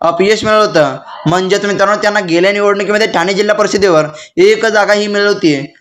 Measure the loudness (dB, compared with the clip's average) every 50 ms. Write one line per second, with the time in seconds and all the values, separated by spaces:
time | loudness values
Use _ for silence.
0 | -2 -2 0 0 0 0 0 0 0 0 2 2 2 2 2 2 0 0 -2 -6
1 | -12 -16 -18 -6 -4 -2 -2 0 0 0 0 -2 0 -2 -2 0 0 0 0 0
2 | -2 -2 -2 -2 -2 0 0 2 2 2 0 0 0 0 0 0 -2 -2 0 0
3 | 0 0 0 -2 -2 0 -2 -2 0 0 0 0 0 0 0 0 2 2 2 2
4 | 0 -2 -6 -14 -20 -8 _ 2 4 4 4 2 0 0 0 0 2 2 0 0
5 | 0 -2 -2 0 0 0 0 0 0 0 0 -2 -4 -10 -14 _